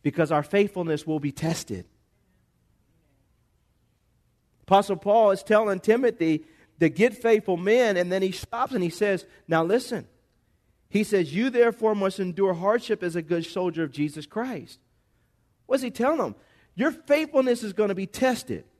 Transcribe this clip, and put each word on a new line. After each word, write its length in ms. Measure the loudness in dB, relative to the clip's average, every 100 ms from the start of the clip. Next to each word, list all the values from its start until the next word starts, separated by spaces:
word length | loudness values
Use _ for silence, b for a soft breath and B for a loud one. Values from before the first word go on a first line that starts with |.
Because 280 | -2 0 0
our 120 | 0
faithfulness 640 | 0 0 0 -2 -4 -4 -4
will 140 | -4
be 120 | -4
tested. 540 | -4 -4 -4 -8 -12 -12 _ _ _ _ _ _ _ _ _ _ _ _ _ _ _ _ _ _ _ _ _ _ _ _ _ _ _
Apostle 340 | 2 4 4 -4
Paul 340 | 2 4 4
is 120 | 2
telling 380 | 2 2 2 -2
Timothy 640 | 0 2 2 0 0 0 B B B _
to 80 | 0
get 260 | 4 2
faithful 420 | 2 2 2 2 -2
men, 400 | 2 4 4 2
and 160 | 0
then 80 | 0
he 120 | -2
stops 420 | -4 -10 -6 -4
and 80 | -2
he 80 | -4
says, 340 | -2 -2 -2 -6 b -2
"Now 160 | 0
listen." 420 | 2 0 -2 -10 -10 _ _ _ _ _ _ _ _
He 140 | -2
says, 320 | 2 0 0
"You 160 | -2 0
therefore 460 | 4 2 4 0 0
must 240 | -2 -2
endure 340 | -6 0 0
hardship 480 | 2 0 0 -2 -4
as 140 | -2 -6
a 60 |
good 220 | -2 -4
soldier 380 | -2 -4 -4 -4
of 80 | -6
Jesus 340 | -4 -4 -6
Christ." 540 | -10 -8 -6 -8 -14 -20 _ _ _ _ _ _ _ _ -2
What's 160 | -2
he 80 | -2
telling 280 | -2 0 0
them? 180 | -4 -8 b b b -2
Your 160 | -2
faithfulness 720 | -2 0 0 2 0 2 -2
is 80 | -4
gonna 220 | -2 -2
be 120 | -2 -6
tested. 580 | -2 0 -2 -6 -10 -10